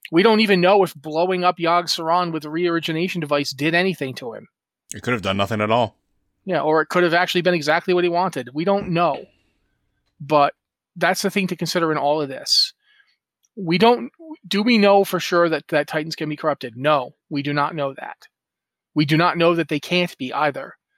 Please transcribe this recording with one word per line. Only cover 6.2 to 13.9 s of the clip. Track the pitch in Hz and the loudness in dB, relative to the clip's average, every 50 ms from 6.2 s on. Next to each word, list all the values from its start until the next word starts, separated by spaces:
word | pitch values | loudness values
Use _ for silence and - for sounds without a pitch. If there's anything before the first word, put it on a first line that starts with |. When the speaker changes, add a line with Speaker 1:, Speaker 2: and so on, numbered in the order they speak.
| _ _ _ _ _ | _ _ _ _ _
Speaker 1:
Yeah, | 190 175 147 | -4 -4 -2
or | 139 156 156 156 151 | 0 0 0 0 0
it | - | 0
could | - 180 175 | 0 0 2
have | 165 160 | 2 2
actually | 175 180 - - 180 160 | 2 0 0 -2 0 0
been | 180 180 | 0 0
exactly | 165 143 151 156 170 - 190 180 | 0 0 0 0 0 0 0 0
what | 180 175 | 0 0
he | 175 | 0
wanted. | 170 175 185 180 - 143 120 120 131 | 0 0 -2 -2 -4 -6 -8 -8 -8
We | 151 170 | -4 -2
don't | 196 202 202 208 190 | 0 0 -2 -2 -2
know. | 165 165 175 156 139 - - - _ _ _ _ _ _ _ _ _ _ _ _ _ _ _ _ _ _ | -2 0 0 0 -2 -4 -8 -14 _ _ _ _ _ _ _ _ _ _ _ _ _ _ _ _ _ _
But | 147 139 156 147 143 - - _ _ _ _ _ _ _ _ 175 | -4 0 4 4 4 2 0 _ _ _ _ _ _ _ _ -2
that's | 170 170 190 - - | 0 0 0 0 -2
the | 196 | -2
thing | - 208 185 | -2 0 -2
to | 180 175 | -2 -4
consider | - 175 160 - 180 165 160 156 | -6 -6 -4 -2 0 0 0 0
in | 147 | 0
all | 135 143 151 156 | 0 0 0 0
of | 147 135 | -2 -6
this. | 131 127 131 - - - - - - _ _ _ _ _ _ _ _ _ _ _ _ _ _ _ _ | -8 -10 -4 -2 0 0 0 -2 -4 _ _ _ _ _ _ _ _ _ _ _ _ _ _ _ _
We | 220 190 165 175 180 | -8 -2 0 2 4
don't, | 214 233 | 4 4